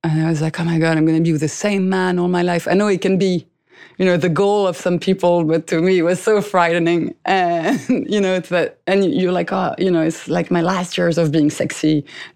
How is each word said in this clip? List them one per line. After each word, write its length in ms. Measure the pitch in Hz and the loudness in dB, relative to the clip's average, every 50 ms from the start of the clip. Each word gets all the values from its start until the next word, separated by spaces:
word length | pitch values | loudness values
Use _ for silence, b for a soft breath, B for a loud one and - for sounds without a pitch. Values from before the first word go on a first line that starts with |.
| - | -2
And 200 | 165 151 156 160 | 0 0 0 0
I 60 | 165 | 0
was 100 | 165 147 | 0 0
like, 200 | 156 160 - - | -2 -4 -4 -4
"Oh 40 | 170 | -2
my 140 | 170 165 160 | 0 0 2
God, 180 | 160 165 160 | 2 2 2
I'm 80 | 156 156 | 2 2
gonna 140 | 160 160 160 | 2 2 2
be 120 | 165 165 | 2 0
with 80 | 160 147 | 0 0
the 80 | 151 147 | -2 -4
same 400 | - - - 208 202 196 185 185 | -4 -4 -2 -2 0 0 0 0
man 320 | 185 190 185 185 180 180 | 0 0 0 0 0 0
all 80 | 175 180 | 0 0
my 140 | 180 175 | 0 0
life." 260 | 175 180 175 170 - - | 0 0 -2 -2 -2 0
I 40 | 180 | 0
know 120 | 190 208 | 2 2
it 140 | 208 196 180 | 2 0 0
can 180 | - 190 190 185 | 0 0 0 2
be, 260 | 196 190 180 170 - _ _ _ B B B B B B B B | 2 0 0 -2 -4 _ _ _ B B B B B B B B
you 60 | 185 | 0
know, 100 | 185 175 | 2 2
the 120 | 170 139 180 | 2 2 0
goal 400 | 160 - 202 202 208 208 196 185 | 0 2 2 2 2 2 0 0
of 80 | 170 | -2
some 200 | - - 180 180 175 | -2 -2 -2 -2 0
people, 420 | - 190 190 190 - 175 175 175 | 0 0 0 2 2 2 2 2
but 240 | 165 156 160 165 160 - | 2 2 0 0 0 -2
to 120 | 180 160 | -2 0
me, 180 | 165 185 190 180 | 2 2 2 2
it 40 | |
was 200 | 160 170 185 175 | 2 2 0 0
so 180 | - 220 214 208 | 2 2 2 2
frightening. 760 | 196 - - 180 175 170 170 175 165 165 170 170 160 - - _ _ | 0 0 0 2 2 2 2 0 2 2 0 0 -2 -4 -8 _ _
And, 560 | - 190 190 180 175 170 170 160 202 277 185 - - | -2 0 0 0 0 0 0 0 0 -2 -2 -2 -2
<laughs> 0 | 254 190 - - | -2 -2 -2 -2
you 120 | 190 208 | -2 0
know, 120 | 196 185 | 0 0
it's 180 | 185 185 180 - | 0 -2 -4 -2
that, 280 | 180 175 156 - - _ _ | -2 -2 -2 -2 -6 _ _
and 260 | - 196 196 196 180 | 0 0 2 2 2
you're 200 | - - 185 180 | 0 0 0 0
like, 180 | 185 175 175 - | 0 0 -2 -2
"Oh, 220 | 190 190 185 165 - | -2 -2 -2 -4 -2
you 140 | - 185 190 | -2 0 0
know, 120 | 180 165 | 2 2
it's 260 | 160 160 160 - - 131 | 0 -2 -2 -6 -6 -4
like 240 | 151 175 170 - | -4 -4 -2 0
my 80 | 180 175 | 0 0
last 340 | 165 175 190 185 180 175 - | 0 0 0 -2 -4 -4 -4
years 220 | - 175 170 165 170 | -2 0 0 2 0
of 140 | 170 156 | 0 2
being 180 | 143 160 147 151 | 2 2 2 0
sexy, 540 | - - - 147 - - - 156 156 147 139 B B B B B B | 0 -2 -6 -6 -4 -2 0 0 0 0 -2 B B B B B B